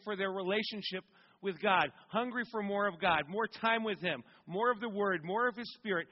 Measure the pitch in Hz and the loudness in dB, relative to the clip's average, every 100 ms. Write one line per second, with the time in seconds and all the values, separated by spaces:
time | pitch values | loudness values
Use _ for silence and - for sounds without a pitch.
0 | 208 196 190 190 180 214 214 214 - 185 | -6 -2 -2 -2 0 0 -2 -6 -6 -8
1 | - _ _ _ 196 160 202 185 147 - | -10 _ _ _ -6 0 4 4 4 -2
2 | - 214 247 240 226 226 202 202 202 165 | -4 -2 0 -2 -4 -4 -2 2 0 2
3 | 180 160 147 202 220 - 226 226 220 165 | 2 2 2 -2 -2 0 2 2 0 -2
4 | 175 143 - - - 180 240 220 233 202 | -2 -4 -8 -20 -6 0 2 2 -2 0
5 | 202 175 160 214 247 220 233 - 214 175 | 0 0 -2 0 0 -2 -10 -8 -2 -2
6 | 165 | -2